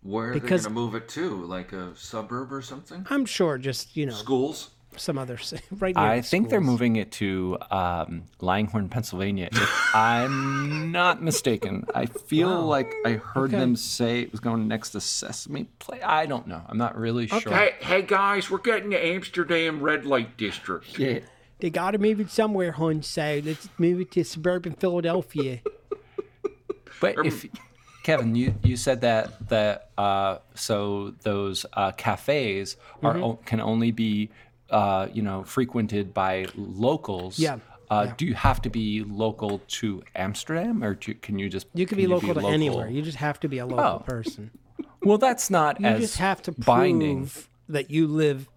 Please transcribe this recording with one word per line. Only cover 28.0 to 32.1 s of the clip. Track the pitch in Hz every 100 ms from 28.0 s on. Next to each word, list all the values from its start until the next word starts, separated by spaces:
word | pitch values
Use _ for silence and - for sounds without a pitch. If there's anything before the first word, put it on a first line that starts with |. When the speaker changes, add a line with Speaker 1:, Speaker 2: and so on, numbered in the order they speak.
Speaker 3:
Kevin, | - 156 113 117
you, | 131 101
you | - 127
said | - 123
that, | 120 113 110 - 104
that, | 113 107 104 - -
uh, | 101 98 98 92 _ -
so | - 107 101 101 101 101
those, | - 101 98 92 -
uh, | - 98
cafes | 95 120